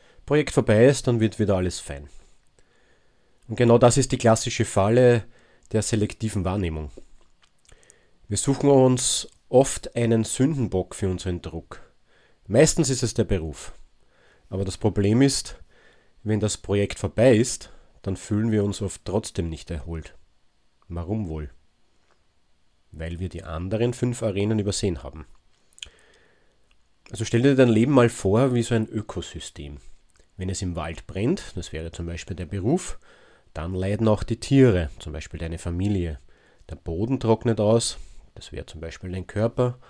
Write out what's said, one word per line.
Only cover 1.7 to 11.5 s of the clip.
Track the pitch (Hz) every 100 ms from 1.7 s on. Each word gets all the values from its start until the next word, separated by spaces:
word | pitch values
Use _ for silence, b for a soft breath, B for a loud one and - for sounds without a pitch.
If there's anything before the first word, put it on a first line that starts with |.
| -
fein. | - 71 73 - b b _ _ _ _ _ _ _ _ _ _ -
Und | 110
genau | 120 117
das | 120 -
ist | -
die | 90
klassische | 117 113 - -
Falle | 110 - 98 120 123 120 - b b b b
der | 110
selektiven | - 110 107 - 110 104
Wahrnehmung. | 92 101 87 78 76 - - - _ _ _ _ _ b b b b b b
Wir | 104
suchen | - 135 143
uns | 135 131 127 - - - _ -
oft | 127 135 - - -
einen | 117 113
Sündenbock | 113 - 135 143 104 92 90
für | - 98
unseren | 90 92 87
Druck. | -